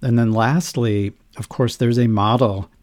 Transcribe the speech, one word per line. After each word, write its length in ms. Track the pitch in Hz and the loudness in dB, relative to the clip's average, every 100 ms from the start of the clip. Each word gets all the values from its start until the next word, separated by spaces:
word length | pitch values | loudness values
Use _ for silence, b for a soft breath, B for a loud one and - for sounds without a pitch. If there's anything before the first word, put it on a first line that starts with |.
And 160 | 131 120 | -2 2
then 140 | 117 | 2
lastly, 800 | 110 113 156 170 - 117 104 101 - _ - | 2 2 0 -2 -2 -2 -2 -4 -8 _ -16
of 120 | - | -10
course, 280 | - 120 - | -4 -4 0
there's 220 | 120 120 | 0 2
a 100 | 120 | 2
model 600 | 107 101 120 123 98 101 _ | 2 2 2 0 -2 -8 _